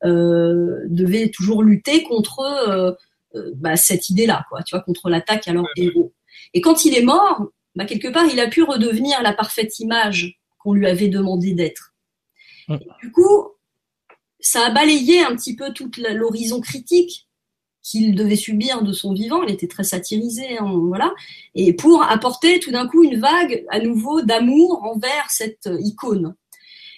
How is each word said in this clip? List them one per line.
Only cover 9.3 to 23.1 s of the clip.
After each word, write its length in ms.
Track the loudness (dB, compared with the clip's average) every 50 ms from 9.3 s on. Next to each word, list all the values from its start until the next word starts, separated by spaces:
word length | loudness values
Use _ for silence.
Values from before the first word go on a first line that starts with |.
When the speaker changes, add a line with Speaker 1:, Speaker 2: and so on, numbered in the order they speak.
| 0
Speaker 1:
parfaite 460 | -2 -4 -4 -4 -4 -4 -6 -6 -8
image 640 | -6 -2 0 0 0 0 -2 -4 -6 -8 -10 _ _ _ _ _
qu'on 140 | -2 0 2
lui 140 | 2 2
avait 220 | 2 2 2 0 0
demandé 440 | 0 0 0 0 -2 -2 -2 -2 0
d'être. 420 | -2 -2 -2 -4 -8 -18 -20 _ _ _ _ _ _ _ _ _ _ _ _ _ -18 _
Speaker 2:
Mm. 80 | -8 -8
Speaker 1:
Et 140 | -8 -8 -12 -20 -20 -20
du 100 | 0 4
coup, 380 | 4 6 6 6 4 2 -2 -12 _ _ _ _ _ _ _ _ _ _ -20 -20 _ _ _ _ _
ça 260 | -4 -2 0 0 0
a 40 | 2
balayé 500 | 2 4 4 4 4 4 4 4 4 4
un 160 | 4 2 -2
petit 180 | -4 -8 -10 -10
peu 180 | -10 -10 -12 -12
toute 240 | -12 -14 -14 -12
la, 160 | -8 -6 -6 -4
l'horizon 480 | -2 -2 -4 -4 -4 -6 -6 -6 -6
critique 680 | -8 -10 -12 -14 -4 2 2 2 2 2 -4 -14 _ _ _ _ _ _ _ _ _ _ _ _ -14
qu'il 340 | -6 -2 0 2 2 2
devait 200 | 2 2 0 0
subir 460 | 0 -2 -2 -4 -2 -2 -2 -2 -2 -2
de 100 | -4 -4
son 200 | -4 -6 -6 -4
vivant. 320 | -4 -4 -2 -2 -2 -2
Il 60 | -2
était 180 | -4 -6 -8 -10
très 160 | -8 -8 -6
satirisé, 760 | -6 -6 -6 -6 -6 -4 -4 -4 -4 -6 -8 -10 -10 -8 -6
hein, 140 | -6 -4 -2
voilà. 400 | -2 -2 -2 -2 -2 -2 -4 -4 -8 -14 -20 -20 -20 -20 _ -6
Et 180 | 0 2 2 2
pour 300 | 4 6 6 6 6 6
apporter 560 | 4 2 0 0 -2 -4 0 2 2 2 2
tout 140 | 0 -2 -4
d'un 160 | -4 -4 2
coup 160 | 4 6 6
une 160 | 6